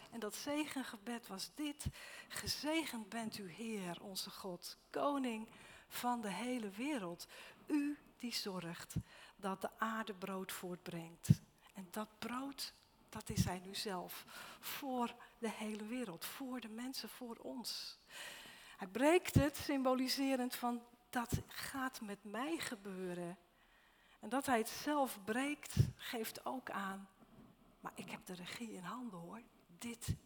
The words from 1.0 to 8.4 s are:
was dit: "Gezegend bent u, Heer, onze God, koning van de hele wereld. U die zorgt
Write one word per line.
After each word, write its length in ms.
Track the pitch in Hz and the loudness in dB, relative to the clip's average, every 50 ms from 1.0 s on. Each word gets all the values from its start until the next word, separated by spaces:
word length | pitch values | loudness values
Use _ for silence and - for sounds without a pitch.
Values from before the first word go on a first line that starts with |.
| - 240 240 233 - | -6 -4 -4 -4 -4
was 240 | - 190 190 - - - | -6 -6 -6 -6 -6 -4
dit: 320 | - 302 294 294 - - - - - - - - - - - | -4 -4 -4 -2 -2 -4 -4 -4 -6 -10 -12 -12 -14 -12 -8
"Gezegend 800 | - - - 104 - - - 302 311 330 294 262 - 226 214 190 | -6 -4 -2 0 0 0 2 4 4 4 4 2 -2 -4 -4 -4
bent 300 | 208 233 226 214 - - | -2 -2 -2 -2 -2 -4
u, 120 | 202 185 | -6 -6
Heer, 520 | 156 - 233 226 220 202 185 175 170 - - | -6 -6 -4 -2 -2 0 0 -2 -2 -4 -6
onze 280 | 208 185 190 - 202 | -6 -4 -4 -4 -6
God, 480 | - - - 196 175 175 - - - - - - | -6 -6 -6 -4 -4 -6 -6 -10 -10 -12 -10 -4
koning 580 | - 294 - 285 285 277 262 247 226 220 220 - - - - - - - - - | 0 2 4 4 4 4 2 0 0 -2 -4 -8 -12 -16 -16 -16 -18 -18 -14 -8
van 320 | - - - 247 247 233 | -4 0 2 2 2 2
de 100 | 214 202 | 2 0
hele 400 | 185 185 233 247 254 247 214 202 | 0 0 0 2 2 0 0 -2
wereld. 560 | 190 202 247 294 311 233 190 170 175 - - - - - - - - - - | -2 -2 0 0 2 2 0 -2 -4 -6 -8 -12 -14 -14 -14 -16 -16 -12 -2
U 320 | - 302 294 285 294 294 - - - - | 4 4 6 6 4 2 -2 -6 -18 -12
die 180 | - - 240 - | -6 -4 -2 -2
zorgt 600 | - | 0